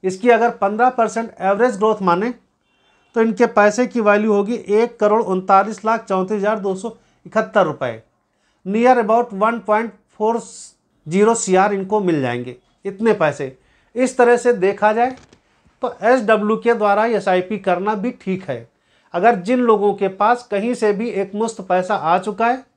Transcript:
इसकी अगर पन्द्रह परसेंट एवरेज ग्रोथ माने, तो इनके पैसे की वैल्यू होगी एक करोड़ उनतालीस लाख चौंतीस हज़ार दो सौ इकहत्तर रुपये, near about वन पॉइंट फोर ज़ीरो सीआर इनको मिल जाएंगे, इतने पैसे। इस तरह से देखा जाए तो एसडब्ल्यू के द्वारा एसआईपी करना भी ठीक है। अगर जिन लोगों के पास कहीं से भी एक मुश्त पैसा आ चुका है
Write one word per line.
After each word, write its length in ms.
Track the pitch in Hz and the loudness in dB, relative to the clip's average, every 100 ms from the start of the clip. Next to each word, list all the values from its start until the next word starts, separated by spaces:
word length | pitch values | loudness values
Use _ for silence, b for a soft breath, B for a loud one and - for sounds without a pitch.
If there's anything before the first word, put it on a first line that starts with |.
इसकी 260 | 185 185 240 | -6 -2 2
अगर 200 | 233 233 | 4 2
पन्द्रह 400 | 226 202 214 247 | 0 -2 2 0
परसेंट 400 | 247 220 208 233 - | 2 -2 -2 -8 -6
एवरेज 360 | 190 202 247 202 | -2 0 0 0
ग्रोथ 260 | 220 214 | 0 0
माने, 320 | 190 175 220 240 _ _ _ _ _ _ _ | 0 0 -2 -8 _ _ _ _ _ _ _
तो 80 | - | 0
इनके 240 | 226 202 233 | 0 2 0
पैसे 400 | 226 208 208 247 | 4 2 2 -2
की 140 | 240 | 0
वैल्यू 320 | 208 208 220 | 2 2 2
होगी 220 | 202 202 | 0 0
एक 460 | 240 - 208 233 - | -4 -2 0 0 0
करोड़ 220 | 208 214 | 0 2
उनतालीस 640 | 190 185 185 196 202 208 | 0 -4 2 2 2 -4
लाख 200 | 214 226 | -4 -4
चौंतीस 320 | 226 190 185 214 | -2 -4 -2 -2
हज़ार 220 | 196 220 | -2 -2
दो 160 | 196 | -4
सौ 220 | 185 226 226 b b - | -6 -8 -16 b b -6
इकहत्तर 400 | 214 214 214 170 | -4 -2 2 0
रुपये, 360 | 139 127 113 _ _ _ _ _ _ 185 | 0 -8 -8 _ _ _ _ _ _ -6
near 300 | 208 240 247 | 0 4 4
about 300 | 208 226 233 | 4 0 0
वन 260 | 196 214 233 | -2 -2 -2
पॉइंट 340 | 196 214 233 - _ _ | -2 -2 -2 -12 _ _
फोर 220 | 214 233 - - - _ _ _ - | -2 -2 -6 -20 -20 _ _ _ -4
ज़ीरो 260 | 175 208 | 2 4
सीआर 380 | 226 196 185 202 | 2 2 2 2
इनको 280 | 202 190 214 | 0 -2 -2
मिल 200 | 185 160 | 0 -2
जाएंगे, 360 | 127 123 120 123 _ _ | -2 -6 -8 -16 _ _
इतने 280 | 196 196 226 | -14 -2 0
पैसे। 460 | 214 156 135 135 131 _ _ _ 233 | 2 0 -2 -10 -12 _ _ _ -4
इस 200 | 254 262 | -4 2
तरह 200 | 240 240 | 4 4
से 160 | 240 | 2
देखा 400 | 233 185 196 208 | 2 0 2 0
जाए 240 | 220 247 262 _ _ _ _ _ _ | 2 -2 -4 _ _ _ _ _ _
तो 140 | 247 - | -4 0
एसडब्ल्यू 540 | 208 254 214 220 208 220 | 2 2 2 0 2 0
के 180 | 233 | 0
द्वारा 320 | 220 208 202 226 | 2 2 2 0
एसआईपी 520 | 214 190 185 185 214 | 0 0 0 0 -6
करना 360 | 190 175 196 | -2 -2 -2
भी 160 | 214 214 | -4 -6
ठीक 340 | 247 - 185 | -8 -6 -8
है। 240 | 185 123 117 _ _ _ _ | -6 -12 -12 _ _ _ _
अगर 220 | 175 214 | 0 2
जिन 240 | 220 175 254 | 2 0 0
लोगों 360 | 240 214 202 | 2 2 2
के 140 | 196 190 | 0 -4
पास 400 | 190 208 247 - | 0 0 0 -2
कहीं 240 | 202 226 | -6 -4
से 180 | 247 214 | -2 -2
भी 180 | 202 233 | -2 -4
एक 240 | 196 190 | -6 -6
मुश्त 260 | 202 226 220 | -4 -6 -6
पैसा 340 | 190 185 185 | -2 -2 0
आ 240 | 165 151 180 | -2 0 0
चुका 280 | 180 196 226 | -2 -2 -2
है 200 | 254 262 | -2 -8